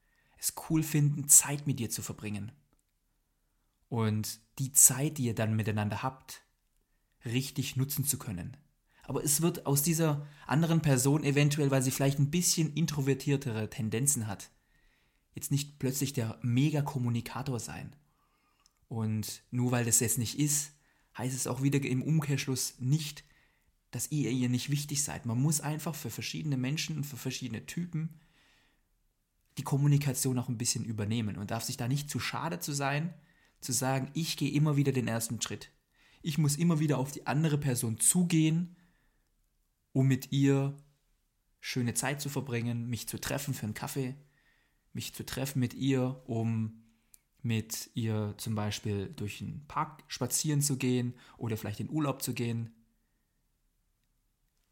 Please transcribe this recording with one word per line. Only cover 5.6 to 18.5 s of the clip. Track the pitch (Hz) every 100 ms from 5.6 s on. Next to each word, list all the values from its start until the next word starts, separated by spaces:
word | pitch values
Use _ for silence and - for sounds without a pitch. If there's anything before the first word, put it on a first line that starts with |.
| 110 107 104 107
habt, | 131 - - - _ _ _ _ _ _ _ _ 120
richtig | 120 139 - 139 127
nutzen | 135 - -
zu | -
können. | - 90 90 - _ _ _ _
Aber | - 131
es | - 143
wird | 165 170 -
aus | 143
dieser | 165 160 160 147 - - -
anderen | 156 165 165
Person | 156 131 135 151
eventuell, | 143 139 147 147 139
weil | 135
sie | 131
vielleicht | - 139 143
ein | 143
bisschen | 175 175 - 156
introvertiertere | 151 160 147 135 135 147 135 131 110 107
Tendenzen | - 110 113 139 123 110
hat, | 95 - _ _ _ _ _ _ _ _
jetzt | - -
nicht | 139 143 -
plötzlich | 131 - 139
der | - 110 -
Mega-Kommunikator | 123 120 151 147 143 127 120 117 - 117 135 120
sein. | - 80 - - _ _ _ _ _